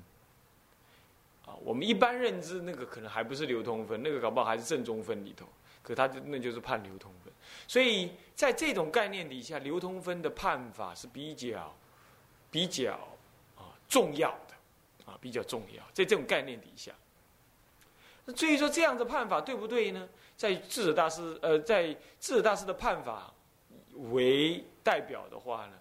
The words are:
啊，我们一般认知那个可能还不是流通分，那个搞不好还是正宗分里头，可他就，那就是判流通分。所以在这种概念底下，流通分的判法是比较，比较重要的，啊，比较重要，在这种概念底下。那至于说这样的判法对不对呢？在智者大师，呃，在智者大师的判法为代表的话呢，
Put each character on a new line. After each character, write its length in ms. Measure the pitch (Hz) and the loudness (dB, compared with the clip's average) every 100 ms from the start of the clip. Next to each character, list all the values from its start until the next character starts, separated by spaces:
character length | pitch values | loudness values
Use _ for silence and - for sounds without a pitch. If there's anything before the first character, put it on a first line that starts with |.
| 87 - _ _ _ _ _ _ _ _ _ _ _ _ - | -16 -20 _ _ _ _ _ _ _ _ _ _ _ _ -20
啊， 100 | - | -12
我 100 | - | -4
们 140 | 120 202 | -2 2
一 40 | |
般 240 | 208 240 247 | 4 4 2
认 240 | 240 185 | -2 -2
知 220 | 165 180 | -6 -8
那 100 | 175 | -8
个 140 | 156 123 | -8 -10
可 160 | 117 | -10
能 80 | 110 | -8
还 140 | 110 | -4
不 100 | 117 | -4
是 140 | 135 151 | -4 -2
流 160 | 120 | -2
通 200 | 110 110 | -2 -4
分， 200 | 107 110 | -4 -4
那 80 | 147 | -2
个 80 | 139 | 0
搞 100 | 117 | 0
不 100 | 120 | 2
好 60 | 113 | 2
还 100 | 113 | 0
是 80 | |
正 220 | 117 143 117 | -2 -4 -2
宗 160 | 110 | -6
分 240 | 107 101 98 | -4 -6 -8
里 80 | - | -16
头， 120 | - - - - | -20 -20 -20 -20
可 140 | - 123 | -6 2
他 120 | 131 | 2
就， 120 | 131 135 | 2 -8
那 120 | 139 | -4
就 140 | 120 | -4
是 80 | 117 | -6
判 240 | 131 120 | -4 -4
流 120 | 98 95 | -4 -14
通 120 | 98 92 | -18 -20
分。 100 | - - - - - | -20 -20 -20 -20 2
所 140 | 247 | 4
以 300 | 254 208 175 - - - | 6 4 -2 -8 -18 2
在 180 | 277 | 2
这 180 | 240 311 | 4 0
种 200 | 196 160 | 0 2
概 160 | 233 202 | 2 0
念 200 | 196 160 | -4 -8
底 140 | 131 | -10
下， 160 | 117 151 | -8 -8
流 220 | 139 170 | -4 -4
通 200 | 185 185 | -4 -6
分 220 | 175 175 | -6 -4
的 80 | 151 | -4
判 420 | - 190 143 123 | -2 0 -2 -4
法 220 | 107 95 | -8 -8
是 140 | 87 123 | -8 -14
比 260 | 127 151 | -12 -10
较， 420 | 151 123 101 78 - _ - - - _ _ _ | -8 -6 -6 -8 -16 _ -20 -20 -20 _ _ _
比 160 | 156 180 | -2 -2
较 320 | - 117 - - - - - _ - - - _ | 0 -2 -2 -10 -18 -20 -20 _ -20 -20 -20 _
重 260 | 269 180 143 | 4 4 2
要 140 | 147 - - | 0 -2 -12
的， 640 | - _ _ _ _ - | -20 _ _ _ _ -20
啊， 60 | 151 | -16
比 100 | 127 | -6
较 120 | 117 | -6
重 200 | - 120 101 110 | -4 -6 -8 -16
要， 80 | - | -10
在 120 | - 185 | 0 4
这 100 | 202 | 4
种 80 | 131 | 4
概 160 | 170 | 0
念 180 | 135 117 | 0 -10
底 100 | - - | -14 -18
下。 160 | - - _ _ _ _ _ _ _ _ - _ - - | -18 -18 _ _ _ _ _ _ _ _ -20 _ -20 -20
那 100 | - | -14
至 160 | 247 320 | -2 4
于 60 | 285 | 4
说 140 | 294 | 4
这 140 | 302 | 4
样 120 | 320 247 | 4 4
的 80 | |
判 240 | 240 285 220 | 0 0 2
法 140 | 165 | 0
对 140 | - 240 | 0 -6
不 120 | 220 | 0
对 240 | 240 202 | 0 0
呢？ 160 | 185 185 - - - | -2 -10 -16 -20 -4
在 180 | 214 180 | 0 0
智 300 | - - 190 | -2 0 2
者 80 | |
大 160 | 151 160 | 4 4
师， 280 | 160 170 160 | 2 -8 -4
呃， 180 | 160 160 | 4 4
在 320 | 156 208 165 143 - - | 6 4 4 -4 -14 -12
智 140 | - 254 | 2 4
者 60 | |
大 140 | 214 196 | 4 2
师 100 | 190 | -2
的 80 | |
判 300 | 180 240 175 | -2 0 0
法 300 | 123 107 92 - _ _ _ - - 135 120 | -4 -10 -12 -20 _ _ _ -20 -20 -14 0
为 520 | 127 127 139 156 175 - - | 4 6 6 6 2 -8 -2
代 180 | - 170 | 2 2
表 260 | - 113 95 | 0 -10 -12
的 100 | 117 | -12
话 280 | 123 113 104 | -8 -8 -8
呢， 80 | 95 | -16